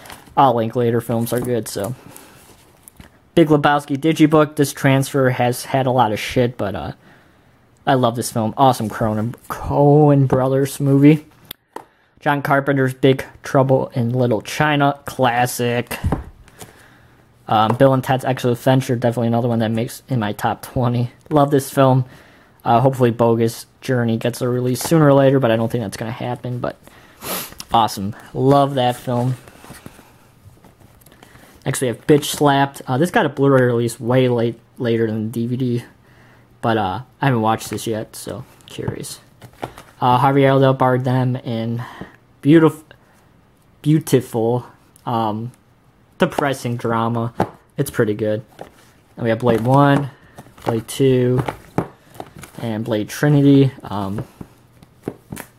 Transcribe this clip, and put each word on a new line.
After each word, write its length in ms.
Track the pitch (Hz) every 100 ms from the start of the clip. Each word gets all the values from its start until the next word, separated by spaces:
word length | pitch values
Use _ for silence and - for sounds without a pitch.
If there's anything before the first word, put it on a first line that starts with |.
| - - - -
all 180 | 135
Linklater 460 | 120 113 123 120 120
films 320 | - 117 117
are 80 | 123
good, 280 | 123 120 110
so. 260 | - 98 131 - - - - - - _ _ - - - _ _ -
Big 120 | 160
Lebowski 480 | 151 147 147 143 139
Digibook. 600 | 160 156 156 156 151 -
This 160 | 139
transfer 580 | - 143 135 135 143 131
has 360 | 120 123 123 -
had 200 | 135 131
a 40 |
lot 200 | 127 113
of 80 | 104
shit, 380 | - - 120 -
but, 180 | 101
uh, 180 | 92 - - _ - _ _ _ _ _ _ -
I 80 |
love 220 | 135 123 117
this 160 | 110
film. 220 | 117 107 110
Awesome 320 | 135 120 110
Cronin-, 480 | - 113 107 113 127 -
Coen 800 | - - 139 143 143 147 143 131
Brothers 540 | 131 131 135 139 -
movie. 460 | 139 139 143 156 - _ - - _ - - _ _ _
John 240 | 151 143
Carpenter's 520 | 135 139 139 139 131
Big 300 | 131 135 135 - -
Trouble 440 | - 139 131 131 127
in 160 | - 117
Little 320 | 127 123 107
China. 560 | - - 151 147 143 143
Classic. 920 | - - 127 120 123 - 120 120 120 - - - - - - - - - - _ _ _ _ _ -
Um, 280 | 113 110 120
Bill 180 | 135
and 80 | 131
Ted's 220 | 127 131
Excellent 340 | 131 127 123 120
Adventure, 380 | - 131 131 120
definitely 320 | 123 117 117
another 180 | 117 120
one 140 | 117
that 100 | 110
makes 320 | 113 123 - -
in 100 | 131
my 140 | 104
top 300 | 104 117 101
twenty. 500 | - - 123 120 120 - -
Love 220 | 151 143
this 180 | 143 135
film. 340 | - 135 131 127 - - _ _ _
Uh, 160 | - 117
hopefully 320 | 135 131 123
Bogus 540 | 117 117 117 113 - - _
Journey 360 | - 127 117 113
gets 240 | 120 120
a 80 | 127
release 340 | 123 123 127
sooner 240 | - 165 147
or 80 |
later, 240 | 139 135 135
but 140 | 127
I 40 | 113
don't 140 | 113
think 140 | 120
that's 120 | 104 -
gonna 140 | 113
happen, 480 | 117 123 120 123 123
but 180 | - - - - - - - - - - -
awesome. 440 | 120 110 - 98 - -
Love 400 | 127 131 143 139
that 220 | 139 123 123
film. 400 | - 120 127 127 - - - - - - - _ _ _ - - - _ _ _ _ _ - - - -
Next 160 | - 131
we 60 | 127
have 180 | 110 -
Bitch 160 | 151
Slapped. 580 | 147 - 147 139 139 - -
Uh, 100 | 127
this 140 | 175
got 140 | 240 165
a 20 |
Blu-ray 340 | 131 139 135
release 380 | 123 120 120 -
way 280 | 113 127 127
late, 300 | 120 117 113 _ -
later 280 | 123 117 113
than 200 | 110 110
the 40 |
D 160 | 117 117
V 100 | 123
D, 280 | 127 120 - _ _ _ - _ _ _
but, 160 | 117 110
uh, 260 | 98 92 131 -
I 60 | 139
haven't 160 | 120
watched 280 | 110 110 -
this 160 | 107 -
yet, 300 | 107 - -
so 280 | - 104 131 _ -
curious. 540 | - - - - - _ _ - - - - - -
Uh, 180 | 127 123
Javier 420 | 139 139 139 135
Del 140 | 135
Bardem 720 | 131 127 127 127 127 127 123 -
in 340 | 113 113 117 120 - - - _ _
Beautif-, 400 | - 165 156 151 - - _ _ _ _ _ _ _ _
Beautiful, 840 | 143 156 - 131 120 117 113 123 - _ _ _ -
um, 460 | 117 113 107 120 - _ _ _ _ _ -
depressing 580 | 180 - 143 131 123 120
drama. 580 | 117 113 113 117 113 - - - _ -
It's 140 | 143
pretty 240 | - 113
good. 280 | 107 107 107 - - - _ _ _ _ -
And 80 |
we 40 | 113
have 120 | 113
Blade 220 | 120 113
one, 480 | 113 139 143 139 139 - _ - - -
Blade 220 | - 117 120
two, 540 | - 135 127 123 127 127 - - - - - _ - - - - -
and 260 | 117 107
Blade 240 | 117 110 101
Trinity. 600 | - 147 143 139 139 135 -
Um, 420 | - 101 98 104 - - - _ _ _ _ _ - - - - -